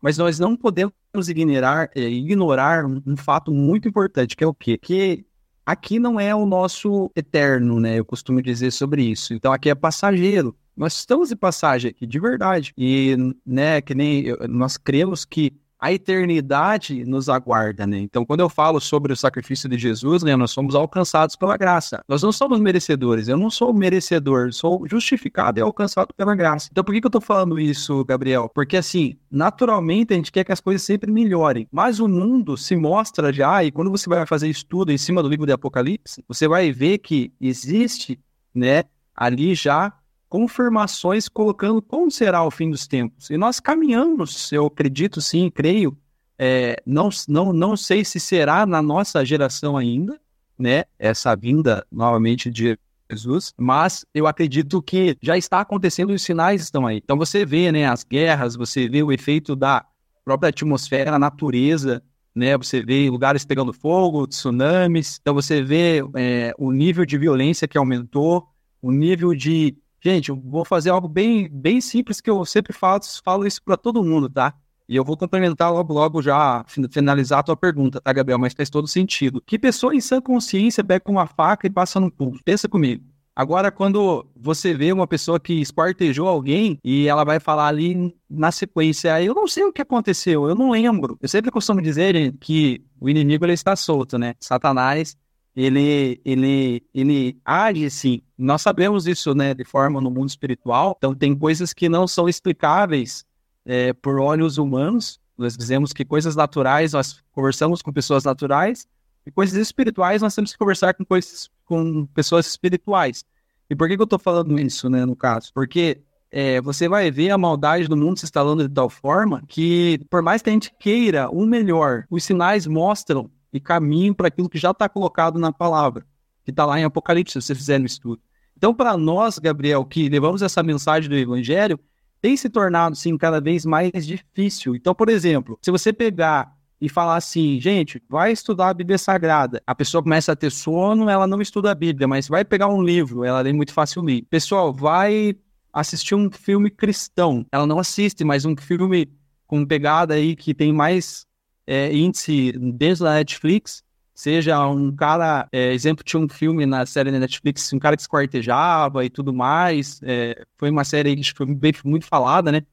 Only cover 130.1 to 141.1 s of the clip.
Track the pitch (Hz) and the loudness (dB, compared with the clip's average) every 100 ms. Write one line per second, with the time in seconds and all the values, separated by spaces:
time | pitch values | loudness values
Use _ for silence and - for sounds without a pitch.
130.1 | 147 147 190 196 - 165 147 139 156 156 | 2 0 0 -2 0 0 -2 0 0 0
131.1 | 143 123 123 117 165 208 151 _ _ _ | -2 0 -2 0 0 0 -2 _ _ _
132.1 | _ 214 269 254 214 196 170 170 151 170 | _ 0 0 0 0 2 2 0 0 -4
133.1 | 160 165 160 147 170 160 156 180 180 156 | 0 0 0 0 -2 2 0 0 -2 -6
134.1 | 180 _ - 196 - - 123 175 185 220 | -10 _ -2 -2 -2 -6 -2 -2 0 2
135.1 | 220 170 151 127 113 - 180 220 214 233 | 2 2 0 -2 -8 -2 0 0 0 -2
136.1 | 175 160 151 123 _ _ _ 151 - 170 | 0 0 0 -2 _ _ _ -4 -2 0
137.1 | 165 - 170 156 135 135 196 151 123 _ | 0 -2 0 0 0 0 0 -2 -6 _
138.1 | 143 190 226 - 190 185 185 175 190 - | 0 0 0 -4 0 0 0 -2 -2 0
139.1 | 190 165 151 131 120 - 127 143 165 160 | 0 2 2 2 -4 -6 -4 0 0 2
140.1 | 160 151 151 151 - - 165 190 220 220 | 0 0 -2 -2 -4 -4 0 2 2 2